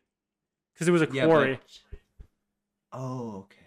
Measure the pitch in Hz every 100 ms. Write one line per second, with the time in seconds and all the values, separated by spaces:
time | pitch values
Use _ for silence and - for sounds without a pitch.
0 | _ _ _ _ _ _ _ - 165 175
1 | 151 131 131 160 135 131 - - _ -
2 | _ - - _ _ _ _ _ _ 131
3 | 131 131 117 98 98 _